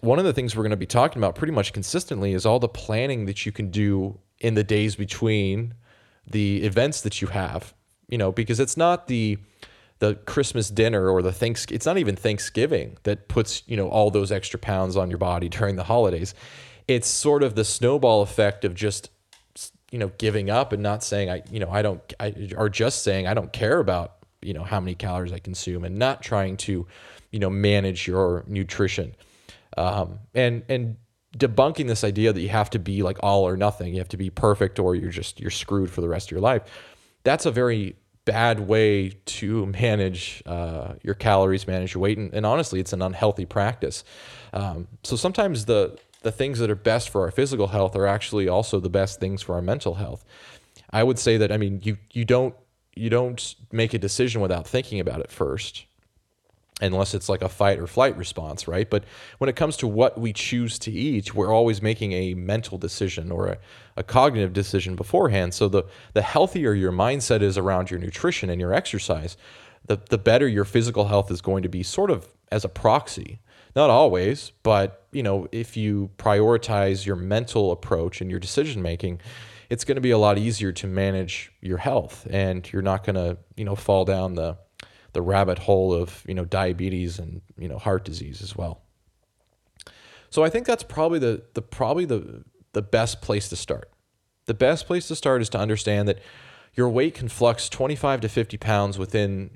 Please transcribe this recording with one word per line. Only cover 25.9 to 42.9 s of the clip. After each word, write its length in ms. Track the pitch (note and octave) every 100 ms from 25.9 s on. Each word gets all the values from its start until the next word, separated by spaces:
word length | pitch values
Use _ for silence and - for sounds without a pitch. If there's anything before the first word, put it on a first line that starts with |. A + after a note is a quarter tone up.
| G2
not 240 | B2+ -
trying 360 | - G#2+ F#2+ F#2+
to, 300 | - F#2 F2 - - - -
you 80 | G#2+
know, 100 | F#2+
manage 580 | G2 G#2 G2+ G2 F2+ -
your 360 | F#2 F#2 F2 -
nutrition. 680 | G2 F#2 - F#2+ - E2 - _ _ - - - -
Um, 420 | F2+ G2+ F2+ G2 -
and, 300 | B2 B2 A#2 -
and 280 | C3 A#2 A2 _ _ _ A2+
debunking 500 | C3 A2 C#3 D#3+ C3
this 160 | A2
idea 300 | G#2+ G2+ A2
that 80 | F#2+
you 80 | F#2+
have 200 | G#2+ G#2
to 80 | A2
be, 240 | F2 G2
like, 140 | F#2 G2
all 260 | G2+ G2+ F#2
or 100 | F#2
nothing, 360 | G#2 - F2
you 60 | F#2
have 100 | F#2
to 80 | F2+
be 140 | F#2+
perfect 480 | - A2+ G2+ F#2+ -
or 160 | F#2 F2+
you're 160 | F#2
just, 280 | F2 - -
you're 120 | -
screwed 400 | - - G2+ F2+
for 100 | F2
the 80 | E2+
rest 180 | E2+ -
of 40 |
your 100 | F2+
life. 220 | A2 A#2+ - - - - _ _
That's 220 | B2+ D3+ E3
a 60 |
very 440 | A#2+ B2 A2 F#2+ - _ _ -
bad 340 | A2 A#2 A2
way 500 | G2 A2 A2 G2+ F#2+ G2+ -
to 400 | - G2+ A2+ G2
manage, 800 | F#2 A#2 G#2+ F#2+ F2+ - - -
uh, 480 | F2 E2+ E2 - -
your 140 | - G2
calories, 520 | A2+ G2 F#2+ F#2+ G2
manage 280 | F#2 F#2 F#2
your 60 |
weight. 160 | G2 G#2+
And, 160 | G2+
and 120 | G#2+ G#2+
honestly, 340 | C#3+ E3 F#2+
it's 140 | F#2